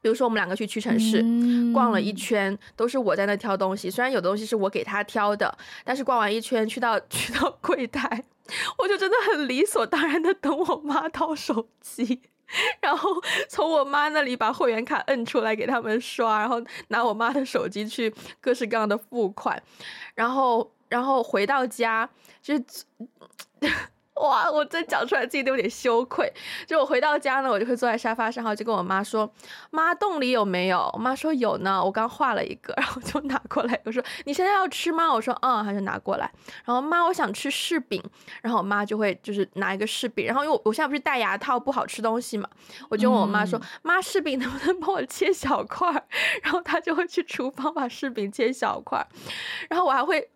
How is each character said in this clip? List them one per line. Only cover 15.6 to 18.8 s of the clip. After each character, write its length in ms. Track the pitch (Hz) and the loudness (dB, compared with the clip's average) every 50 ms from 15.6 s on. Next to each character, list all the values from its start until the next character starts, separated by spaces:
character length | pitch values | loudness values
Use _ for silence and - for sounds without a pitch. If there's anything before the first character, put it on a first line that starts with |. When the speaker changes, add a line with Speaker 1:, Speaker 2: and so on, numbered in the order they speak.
| - | -2
Speaker 1:
他 160 | - 269 233 | -2 -2 -2
们 180 | - 220 214 247 | -2 -2 -2 -2
刷， 380 | 240 - - - 233 226 214 208 | -2 -6 -4 0 2 2 2 2
然 100 | 208 240 | 2 0
后 140 | 247 240 240 - - - - _ | -2 -2 -4 -10 -16 -16 -8 _
拿 160 | 208 233 262 | 0 2 2
我 80 | 233 | 2
妈 180 | 208 214 233 233 | 2 2 0 0
的 140 | 269 285 269 | 2 0 -2
手 240 | 254 - - - 180 | 0 -2 -2 -2 -2
机 180 | 185 202 214 | -4 -6 -6
去 240 | 214 - - 233 220 214 - - - - _ | -6 -4 -2 -2 -2 -4 -6 -18 -20 -20 _
各 140 | - 254 240 | 0 0 0
式 120 | 247 240 | 0 0
各 80 | 208 226 | -2 0
样 140 | 226 | 0